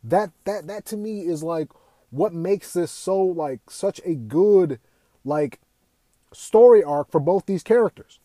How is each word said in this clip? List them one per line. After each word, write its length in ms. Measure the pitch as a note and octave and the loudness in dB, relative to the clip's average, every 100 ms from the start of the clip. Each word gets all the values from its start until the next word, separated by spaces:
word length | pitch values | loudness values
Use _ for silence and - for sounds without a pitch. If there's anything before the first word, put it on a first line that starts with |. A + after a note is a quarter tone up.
That, 260 | A2+ E3+ G#3 _ | 0 -2 -2 _
that, 240 | - G#3 D#3 | -10 -8 -10
that 160 | G3+ - | -14 -12
to 100 | G#3+ | -10
me 260 | G#3 G#3+ | -10 -8
is, 200 | F3 D#3+ | -6 -6
like, 260 | D#3+ E3 D#3 _ _ _ _ | -6 -6 -8 _ _ _ _
what 220 | B2+ G3+ | -4 -4
makes 400 | E3+ E3+ G3+ - | -4 -4 -4 -4
this 200 | F3+ E3 | -6 -6
so, 280 | - - F#3+ | -8 -6 -2
like, 500 | F#3+ E3+ D3+ C3 _ | -2 -2 -8 -10 _
such 300 | - G3 - | -8 -8 -6
a 100 | F#3 | -8
good, 640 | D#3 A2 D3 G3+ G3+ F3 B2+ _ _ _ _ | -8 -4 0 4 4 2 -4 _ _ _ _
like, 340 | C3 C#3+ D3 - _ _ _ _ _ _ _ | -8 -4 -4 -8 _ _ _ _ _ _ _
story 520 | - - A3 B3 A3+ | -20 0 6 8 8
arc 260 | D3 D3 C#3+ | 6 -2 -2
for 100 | D#3+ | -2
both 260 | D3 G3 - | 0 -2 -2
these 180 | F#3+ | -6
characters. 560 | - A#3+ G#3+ - - _ | 0 2 2 -4 -20 _